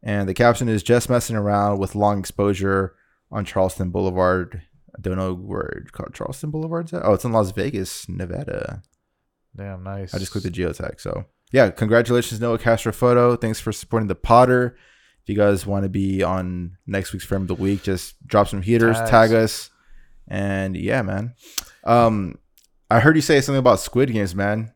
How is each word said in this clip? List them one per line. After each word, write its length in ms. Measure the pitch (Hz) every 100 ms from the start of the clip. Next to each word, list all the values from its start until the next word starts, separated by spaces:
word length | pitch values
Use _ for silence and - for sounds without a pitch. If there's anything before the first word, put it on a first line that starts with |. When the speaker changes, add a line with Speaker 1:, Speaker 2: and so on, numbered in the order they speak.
Speaker 1:
And 260 | - 104 98
the 40 |
caption 360 | 92 120 117 120
is, 140 | 107
"Just 260 | - 120 -
messing 260 | 123 - 110
around 440 | 101 101 101 98
with 160 | 95 104
long 240 | 104 101
exposure 720 | 92 - 101 95 98 98 95 _ _ _ _
on 120 | 101 95
Charleston 440 | - 95 - 92
Boulevard." 720 | 90 95 92 90 92 87 90 - _ _ -
I 40 |
don't 160 | 92 92
know 160 | 95
where 520 | 90 98 101 - - -
Ca-, 180 | - -
Charleston 380 | - - 131 151
Boulevard's 420 | 156 160 170 165
at. 100 | 175 -
Oh, 80 |
it's 120 | 98 123
in 60 |
Las 200 | 113 98
Vegas, 560 | 104 98 110 92 - -
Nevada. 760 | 90 90 90 - - - 98 - _ _ _ _ _ _ -
Speaker 2:
Damn, 280 | 98 95
nice. 300 | 92 98 92
Speaker 1:
I 60 | 92
just 120 | 95
clicked 140 | 104 95
the 60 |
geotag. 480 | 85 87 78 - -
So, 240 | - - - _ _
yeah, 180 | 135 110
congratulations, 720 | - 107 117 117 120 117 110
Noah 180 | 120 117
Castro 320 | 120 113 117
Photo. 440 | 104 123 123 120 120
Thanks 240 | 113 110
for 120 | -
supporting 360 | 104 - 117 104
the 80 | 92
Potter. 600 | - 117 127 123 123 - _ _ _ _
If 60 | -
you 60 | 104
guys 300 | 104 101 101
wanna 240 | 98 98
be 340 | 95 98 95
on 540 | 90 92 92 90 87 90 -
next 260 | 98 92
week's 100 | 95 -
Frame 160 | 98
of 40 | 92
the 60 | 90
Week, 280 | 95 101
just 320 | - 92 - - -
drop 220 | 107 104
some 140 | 101
heaters, 360 | 95 117 113 113
Speaker 2:
Tags. 120 | 113
Speaker 1:
tag 240 | 113 113
us. 360 | 113 110 - - _ _ - - - -
And, 480 | 98 98 98 95 92
yeah, 260 | 98 127
man. 320 | 98 95 117 123 - - - _
Um, 540 | - 120 117 107 92 - _ _ _ _ _
I 100 | 113
heard 160 | 143 156
you 60 |
say 200 | 139 147
something 180 | 131 139
about 200 | 127 101
Squid 320 | - 120 135
Games, 220 | 110 98
man. 400 | 90 101 107 110